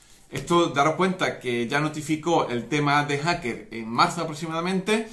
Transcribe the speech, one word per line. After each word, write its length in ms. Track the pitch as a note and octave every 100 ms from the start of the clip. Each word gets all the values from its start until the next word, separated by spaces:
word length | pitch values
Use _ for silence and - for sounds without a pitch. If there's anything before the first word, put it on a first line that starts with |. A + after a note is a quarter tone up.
| - - -
esto, 360 | F3 C#3+ F3 E3
daros 280 | C3+ D3+
cuenta 460 | D3+ F#3 F3+ C#3 -
que 260 | B2+ A#2+ A#2
ya 140 | C#3+
notificó 680 | D3+ D3+ C#3+ D3+ F3 E3 -
el 200 | A#2+ A2
tema 360 | D3 D3 C#3+
de 140 | C#3+ C#3
hacker 500 | D#3 E3+ A#2+ G2+ -
en 160 | A2+ A2
marzo 340 | A#2+ F3 F3
aproximadamente, 880 | D#3 D3+ E3 E3 F3 F#3+ G3 A3 -